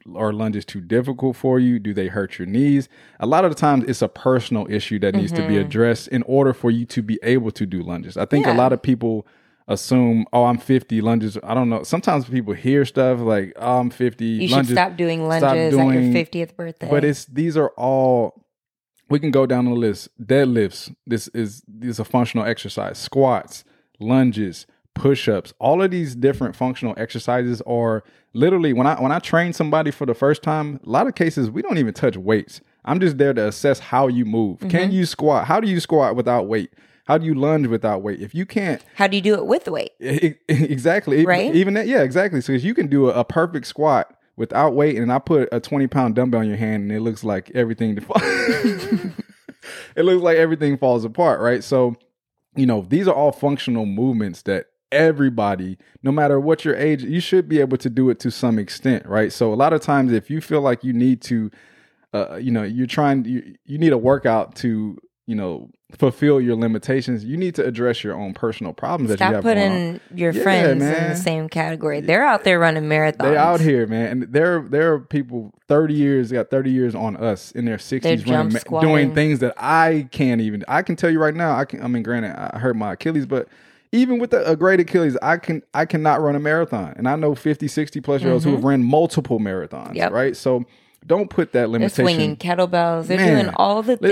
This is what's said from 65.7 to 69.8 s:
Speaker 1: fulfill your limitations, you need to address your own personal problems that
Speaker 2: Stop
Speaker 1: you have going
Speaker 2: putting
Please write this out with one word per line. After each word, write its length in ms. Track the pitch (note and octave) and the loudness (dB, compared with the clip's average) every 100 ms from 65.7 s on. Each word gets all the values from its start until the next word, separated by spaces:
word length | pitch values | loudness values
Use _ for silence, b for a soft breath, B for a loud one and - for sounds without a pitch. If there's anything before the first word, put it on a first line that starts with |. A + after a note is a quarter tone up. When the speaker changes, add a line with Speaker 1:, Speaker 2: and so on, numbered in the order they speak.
| _ _ - | _ _ 0
Speaker 1:
fulfill 440 | C3+ - D3 C#3 | 0 2 2 4
your 140 | B2 A2+ | 2 0
limitations, 680 | A#2 A2 - C3 B2+ A#2 | 0 -2 -2 -2 -2 -6
you 140 | A2 D#3+ | -6 -4
need 180 | F#3 D#3+ | -4 -2
to 100 | B2+ | -2
address 380 | A#2 B2 A#2 | 0 -2 -2
your 100 | G#2 - | -6 -8
own 180 | G2+ | -8
personal 400 | F#2+ A#2 - F#2 | -6 -6 -4 -10
problems 360 | - - E3+ F3 | -8 -6 -2 -2
that 80 | G3+ | 0
Speaker 2:
Stop 120 | F#3+ | 0
Speaker 1:
you 60 | G#3 | 0
have 80 | |
going 120 | A#3 G#3 | 0 2
Speaker 2:
putting 300 | G3 F#3 | 2 0